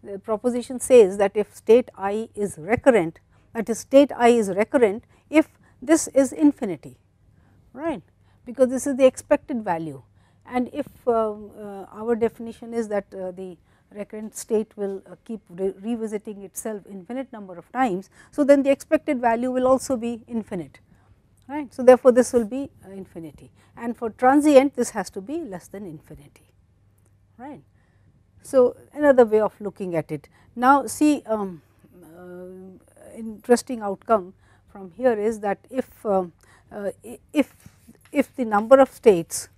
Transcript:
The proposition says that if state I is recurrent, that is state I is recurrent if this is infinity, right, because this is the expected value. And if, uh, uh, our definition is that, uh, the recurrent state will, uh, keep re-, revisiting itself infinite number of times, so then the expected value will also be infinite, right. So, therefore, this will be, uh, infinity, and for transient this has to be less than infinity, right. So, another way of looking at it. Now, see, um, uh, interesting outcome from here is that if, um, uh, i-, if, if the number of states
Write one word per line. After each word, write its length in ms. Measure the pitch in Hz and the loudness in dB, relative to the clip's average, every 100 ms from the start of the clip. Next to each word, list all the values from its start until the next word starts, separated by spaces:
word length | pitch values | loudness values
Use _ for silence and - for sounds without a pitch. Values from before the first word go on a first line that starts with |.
The 160 | 220 196 | -14 -14
proposition 640 | - 214 247 240 233 254 | -6 -4 -2 -4 -8 -10
says 380 | - 254 196 202 | 6 8 8 6
that 140 | 202 | -2
if 200 | 214 208 | 0 -6
state 360 | - - 226 - - | -8 4 4 4 -8
I 320 | 196 208 226 | -6 -6 -8
is 220 | - 208 156 | -8 -8 -8
recurrent, 600 | 156 226 - 226 165 - _ _ _ | -4 0 4 4 2 -8 _ _ _
that 160 | 226 214 | -10 -6
is 100 | 220 | -8
state 320 | - 269 285 - | -6 -4 -4 0
I 120 | 240 | 2
is 200 | 240 202 | 2 0
recurrent 560 | 185 214 285 226 208 _ _ _ | -2 -2 2 0 0 _ _ _
if 180 | 294 311 _ _ _ | 0 0 _ _ _
this 280 | 247 311 - | 0 0 2
is 240 | - 269 | 0 0
infinity, 640 | - 302 - 214 160 143 123 _ _ _ _ _ _ _ | 2 2 2 -6 -8 -12 -20 _ _ _ _ _ _ _
right, 300 | 240 320 247 _ _ _ _ - | -10 -8 -8 _ _ _ _ -18
because 220 | 233 254 | 2 2
this 160 | 254 285 | 2 -4
is 100 | 262 | 4
the 80 | |
expected 580 | 262 - - 294 - 262 | 4 4 -2 -2 -2 -8
value. 400 | 208 165 160 135 - _ _ _ - | -4 -4 -6 -12 -18 _ _ _ -8
And 240 | 247 247 | -6 -6
if, 140 | 294 269 - - | -6 -10 -8 -2
uh, 260 | 226 220 | 0 0
uh, 540 | 208 208 202 208 196 190 | -6 -16 -16 -16 -16 -16
our 240 | 202 220 233 | -10 -4 -2
definition 580 | 220 220 233 220 233 | -2 -4 -16 -14 -10
is 140 | 233 220 | -6 -4
that, 160 | 208 196 | -6 -6
uh, 160 | 196 185 | -12 -12
the 260 | 180 190 170 _ _ _ | -10 -16 -16 _ _ _
recurrent 440 | 202 202 214 214 | -16 -14 -14 -14
state 420 | - - 214 214 - | -16 -4 -4 -4 -8
will, 260 | 202 196 - | -8 -8 -14
uh, 60 | 180 | -20
keep 160 | _ 220 _ | _ -16 _
re-, 260 | 175 190 190 | -8 -8 -6
revisiting 600 | 202 233 220 214 208 202 | -8 -8 -6 -10 -12 -16
itself 400 | 196 - 226 208 - | -16 -12 -12 -12 -14
infinite 420 | 196 170 247 262 | -18 -14 -12 -12
number 240 | 220 196 175 | -14 -16 -18
of 140 | - | -12
times, 400 | 247 262 185 190 _ - | -2 -2 -2 -8 _ -16
so 120 | - | -2
then 200 | 277 285 | 4 4
the 80 | 277 | 4
expected 500 | 277 - 311 - 269 | -2 0 -2 0 -2
value 320 | 240 226 254 | 0 0 -2
will 140 | 254 254 | -2 0
also 300 | 262 - 262 | 0 0 -6
be 260 | 233 233 233 | -4 -8 -8
infinite, 540 | 233 202 196 143 - _ _ _ _ _ _ - | -10 -8 -10 -12 -18 _ _ _ _ _ _ -12
right. 240 | 285 277 | -10 -10
So, 100 | - | 0
therefore, 300 | 254 254 262 | 4 6 6
this 200 | 240 240 | 2 0
will 120 | 247 | -2
be, 260 | 214 254 277 _ | -4 -8 -12 _
uh, 60 | 190 | -20
infinity, 640 | 190 185 180 160 - 131 _ _ - | -18 -16 -16 -18 -18 -20 _ _ -12
and 200 | 233 226 | -10 -8
for 140 | 233 | -8
transient 640 | - 254 277 294 277 277 | 0 4 4 8 6 6
this 160 | - 240 | -2 -6
has 200 | 220 185 | -4 -8
to 100 | - | -10
be 200 | 190 320 | -10 -10
less 260 | 294 185 - | -10 -14 -14
than 180 | 202 208 | -16 -14
infinity, 680 | 151 _ 147 143 _ _ _ _ _ _ _ _ _ _ _ | -16 _ -20 -20 _ _ _ _ _ _ _ _ _ _ _
right. 240 | 254 240 _ _ _ _ _ _ _ _ | -18 -18 _ _ _ _ _ _ _ _
So, 340 | - 269 247 - - | 0 4 4 0 -18
another 320 | - 294 262 | 0 4 6
way 160 | 233 214 | 6 4
of 180 | 214 _ | 0 _
looking 340 | 208 - 185 | -12 -10 -6
at 160 | 165 151 | -4 -6
it. 180 | 151 _ _ _ - | -10 _ _ _ -2
Now, 300 | 247 277 220 | 4 4 2
see, 360 | - 302 277 - | 0 2 2 -2
um, 360 | 214 196 170 _ _ _ 180 165 165 | -4 -4 -10 _ _ _ -20 -20 -20
uh, 1000 | 180 180 180 185 185 185 _ _ - - | -18 -16 -18 -18 -20 -20 _ _ -20 -14
interesting 640 | 226 208 - 240 - 247 | -14 -14 0 0 0 -8
outcome 540 | 202 190 - 226 180 - _ _ _ | -6 -8 0 0 0 -18 _ _ _
from 220 | 208 190 | -18 -18
here 280 | 170 254 220 | -2 0 0
is 200 | 208 220 | -2 -2
that 180 | 202 196 _ | -4 -4 _
if, 340 | 262 - - | -10 -10 -10
um, 280 | 226 190 180 _ _ _ _ | -2 -2 -2 _ _ _ _
uh, 180 | 214 202 - | -10 -10 -10
i-, 160 | 214 240 _ | -18 -18 _
if, 220 | 302 269 _ - _ _ - _ | -2 -2 _ -20 _ _ -20 _
if 240 | 294 254 | -4 -4
the 100 | - | -4
number 360 | 233 208 220 269 | -2 -2 6 6
of 120 | 262 | 6
states 560 | - 240 180 165 - - | 4 2 2 0 -10 -12